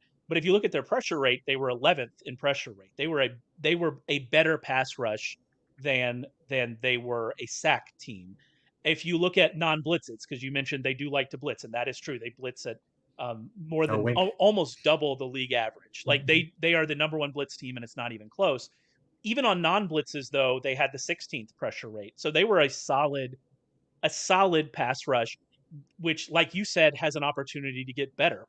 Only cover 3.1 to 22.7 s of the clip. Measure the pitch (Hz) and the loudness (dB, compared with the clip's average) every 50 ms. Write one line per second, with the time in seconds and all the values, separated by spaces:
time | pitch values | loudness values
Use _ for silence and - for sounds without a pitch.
3.1 | 160 143 131 120 120 117 _ _ _ - 143 151 170 170 175 156 - 117 _ - | 2 2 0 0 -2 -6 _ _ _ -2 2 2 2 2 2 -2 -2 -4 _ -2
4.1 | 147 135 131 117 151 156 160 160 160 - - - 131 131 131 - - - 120 110 | -2 -2 0 4 4 6 6 6 2 0 -2 0 0 0 0 0 -2 -4 -2 -2
5.1 | 107 110 - - - - _ _ _ _ _ _ _ - 135 147 131 127 123 123 | -2 -4 -6 -8 -10 -14 _ _ _ _ _ _ _ -6 -2 0 2 2 2 0
6.1 | 120 123 131 - _ _ _ - 139 127 123 120 117 113 127 127 123 120 120 123 | -2 -4 -8 -12 _ _ _ -4 -2 -2 -2 -2 -4 -2 0 0 0 0 0 -2
7.1 | 120 117 113 113 - - - - - - - 156 135 117 - - - - - 143 | -2 -2 -2 -4 -6 -8 -10 -10 -8 -2 2 2 2 2 -2 -8 -20 -18 -16 -14
8.1 | 107 92 90 92 98 - _ _ _ _ _ _ _ _ - 160 160 156 - 170 | -14 -14 -16 -18 -20 -20 _ _ _ _ _ _ _ _ 0 0 0 0 -2 -2
9.1 | 175 165 175 180 175 190 165 156 - 156 170 160 156 156 - 156 175 160 - - | 0 0 0 2 4 4 4 4 2 0 0 0 0 0 0 0 -2 -2 -2 -6
10.1 | 113 - - - 127 120 127 135 139 139 131 - 147 135 127 135 131 127 143 143 | -14 -16 -12 -12 -10 -10 -8 -6 -4 -4 -4 -4 -4 -4 -4 -4 -4 -4 -4 -2
11.1 | 143 139 135 - - 135 143 147 113 - - 113 117 120 123 135 123 - - 156 | -2 -2 -2 -2 -6 -8 -6 -6 -6 -6 -10 -8 -6 -4 -4 -4 -6 -8 -8 -10
12.1 | 135 113 113 120 110 - 131 127 - - - 127 113 - _ _ _ _ _ _ | -10 -10 -10 -12 -12 -10 -10 -10 -10 -10 -10 -10 -10 -12 _ _ _ _ _ _
13.1 | _ - 127 123 113 110 113 - - 202 160 156 160 156 160 127 110 107 107 120 | _ -10 -8 -8 -8 -10 -12 -16 -16 -14 -10 -4 0 0 2 2 2 2 2 2
14.1 | 120 175 185 202 - - 185 208 214 196 156 123 - - - 151 156 156 151 143 | 2 2 2 0 2 4 4 6 6 4 0 -2 -4 0 2 4 4 4 2 -2
15.1 | 135 123 131 127 127 131 127 123 127 117 113 113 - - - _ - - - - | -2 -4 -6 -6 -4 -6 -2 0 0 0 0 -2 -4 -10 -16 _ -18 -6 0 2
16.1 | 147 135 139 147 160 170 170 160 - - 160 170 170 160 156 147 147 143 151 156 | 2 2 4 4 4 4 4 0 -4 -2 2 2 4 4 2 2 0 0 0 0
17.1 | 160 156 143 143 135 143 139 - - - 139 127 127 123 120 113 - 127 120 120 | 0 -2 -2 -2 -4 -6 -6 -6 -8 -10 -10 -10 -10 -10 -12 -10 -10 -8 -8 -8
18.1 | 113 104 107 107 - - 196 165 135 127 - - _ _ _ _ _ _ _ _ | -8 -12 -14 -10 -2 0 2 2 2 0 -4 -10 _ _ _ _ _ _ _ _
19.1 | _ _ - 208 233 285 254 220 185 175 165 160 185 214 208 165 156 156 143 - | _ _ -6 -2 0 2 2 2 2 2 2 2 2 2 0 0 0 -2 -2 -2
20.1 | - 147 127 - 143 139 131 127 131 127 139 139 131 127 143 135 139 131 - - | -6 -10 -8 -2 0 2 2 2 2 0 0 -2 0 0 0 -2 -2 -6 -6 -6
21.1 | 170 - - - - 127 107 - _ _ - 113 - - - 110 107 107 101 107 | -6 -6 -8 -10 -10 -10 -10 -12 _ _ -8 -6 -6 -8 -12 -12 -12 -12 -12 -14
22.1 | - - - 156 156 156 196 226 202 170 147 135 | -12 -8 -4 0 2 2 4 4 6 4 4 4